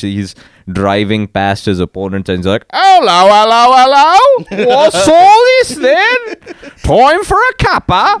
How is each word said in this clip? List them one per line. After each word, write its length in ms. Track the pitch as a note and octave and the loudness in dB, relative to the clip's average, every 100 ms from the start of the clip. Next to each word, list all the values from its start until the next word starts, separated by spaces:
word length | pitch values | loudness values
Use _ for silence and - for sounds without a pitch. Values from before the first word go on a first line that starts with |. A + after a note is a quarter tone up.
He's 340 | G2+ G2 F#2+ - _ _ - | -8 -8 -10 -14 _ _ -12
driving 560 | F#2 G2 G2+ G#2 G#2+ G#2 | -6 -2 -2 -2 -4 -6
past 380 | G2 G2 G2 | -4 -4 -4
his 140 | - F#2 | -4 -4
opponents 500 | F2 F#2+ F#2+ G2 F#2+ | -6 -8 -8 -8 -6
and 100 | F2+ | -6
he's 60 | |
like, 200 | F2+ A2 _ | -4 -6 _
Hello, 560 | C4+ G4 F#4 A#3 F3 F#3+ | -2 2 2 2 2 4
hello, 440 | G#3 G#3+ A#3 B3 | 4 2 2 4
hello. 920 | C4 C4 C#4 D4+ F#4 C5+ B4+ - G3+ | 4 4 2 2 4 2 0 -4 -4
What's 420 | G#3+ B3+ D#4 D#4+ D#4 | 0 2 0 0 2
all 360 | E4 F#4+ A4 B4 C5 | 4 6 4 4 2
this 160 | B4 | -2
then? 420 | B3+ B3+ D#4+ G#4+ B4 A#4 F4 - E4+ - _ | -2 -2 0 0 -2 -6 -16 -18 -20 -20 _
Time 400 | - A3 C4 E4+ | -2 2 2 0
for 140 | G4+ F#4+ | -2 -2
a 160 | B4 - | -2 -2
cuppa. 640 | - F4 - F3+ C4+ G#4 | -4 -4 -2 -2 -2 -2